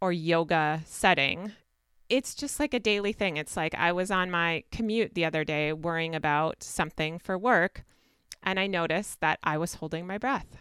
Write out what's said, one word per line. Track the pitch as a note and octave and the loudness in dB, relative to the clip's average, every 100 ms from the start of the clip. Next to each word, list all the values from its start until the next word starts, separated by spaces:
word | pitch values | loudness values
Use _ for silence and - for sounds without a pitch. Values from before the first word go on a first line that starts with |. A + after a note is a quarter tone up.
or | F#3 | -2
yoga | F3 D#3+ E3 D#3+ E3 D3+ D#3+ D#3+ | 0 2 2 4 2 2 0 -6
setting. | - G3 E3+ C#3 E3 G#3 - _ _ _ _ - | 2 4 6 2 0 -8 -14 _ _ _ _ 0
It's | B3+ - - | 0 0 -6
just, | C#4+ - | -6 -2
like, | D4 | -2
a | B3 | 0
daily | G#3+ G#3 G3+ | 2 2 0
thing. | - G3 D3+ | 0 -2 -2
It's | D3+ F#3 | -4 -2
like | D#3+ | -2
I | - E3+ | 0 0
was | F3 F#3+ | 2 0
on | F#3 F3+ | 0 0
my | F3 E3+ E3 - | 2 0 0 -4
commute | - A3+ A3+ G#3 - | -4 0 0 0 0
the | D#3+ | 0
other | D#3+ | 0
day | D3+ D3+ D3+ | 0 0 0
worrying | D#3 E3 E3 E3 | -2 -2 -2 -2
about | D#3+ D3+ D3 D#3+ - | 0 2 2 2 -2
something | - - D#3 - D#3 E3+ | -8 -4 -4 -2 -4 -4
for | - F#3 | -4 -2
work, | A#3 G#3 F3+ - - _ _ _ - - | 4 4 4 -2 -20 _ _ _ -20 -8
and | F#3 F#3+ | -4 -2
I | G3 | 0
noticed | F3+ E3 E3 - - | 0 0 0 -4 -2
that | D#3 - | 0 0
I | E3 D3+ | 0 0
was | E3+ - | -2 -6
holding | D#3+ D#3+ F3+ | -8 -8 -6
my | G3+ | -4
breath. | B3 C4+ - - | -2 -2 -6 -20